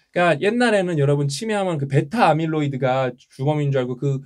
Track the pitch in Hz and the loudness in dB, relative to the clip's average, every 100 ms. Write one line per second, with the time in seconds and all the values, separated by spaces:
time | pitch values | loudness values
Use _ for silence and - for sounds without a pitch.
0 | _ 175 175 147 196 240 240 208 180 160 | _ 0 2 2 0 0 2 2 0 0
1 | 139 143 143 - 220 208 190 160 139 139 | 2 2 0 -4 -4 -2 -2 -4 -2 0
2 | 160 233 185 151 160 156 143 127 127 131 | 0 2 2 2 0 -2 -2 -2 0 0
3 | 127 123 _ - 135 151 143 135 123 123 | -2 -4 _ -6 -2 0 0 0 -2 -4
4 | 143 135 | -4 -4